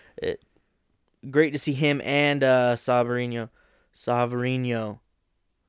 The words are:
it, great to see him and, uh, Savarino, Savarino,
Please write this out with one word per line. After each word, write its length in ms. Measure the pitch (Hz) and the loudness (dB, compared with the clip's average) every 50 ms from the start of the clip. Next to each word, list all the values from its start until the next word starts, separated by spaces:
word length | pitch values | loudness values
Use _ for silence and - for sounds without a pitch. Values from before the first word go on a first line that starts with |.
| - - _ | -20 -20 _
it, 240 | - - 90 - - _ _ _ _ _ _ _ _ _ _ _ _ _ _ _ _ - 139 | -6 -6 -4 -6 -6 _ _ _ _ _ _ _ _ _ _ _ _ _ _ _ _ -16 0
great 220 | 131 147 160 147 | 2 2 2 2
to 80 | 143 143 | 0 -2
see 140 | - 151 139 | -2 -2 0
him 280 | 131 156 147 143 139 - | 0 0 0 0 0 -2
and, 380 | - 143 143 147 143 143 143 135 | 0 2 2 2 2 2 2 4
uh, 320 | 131 127 127 123 123 120 | 4 4 4 4 2 0
Savarino, 760 | 113 - 131 123 123 120 120 123 123 123 120 117 117 113 107 _ _ _ _ _ _ _ _ _ | 0 0 0 2 2 2 0 -2 -4 -4 -4 -6 -6 -8 -10 _ _ _ _ _ _ _ _ _
Savarino, 1080 | - - 123 120 123 123 120 120 123 123 127 131 127 127 123 120 113 110 107 104 - _ _ _ _ _ _ _ _ _ _ _ _ _ | -10 -4 -2 0 0 0 0 -2 -4 -2 -2 -2 -2 -2 -2 -2 -4 -4 -6 -10 -12 _ _ _ _ _ _ _ _ _ _ _ _ _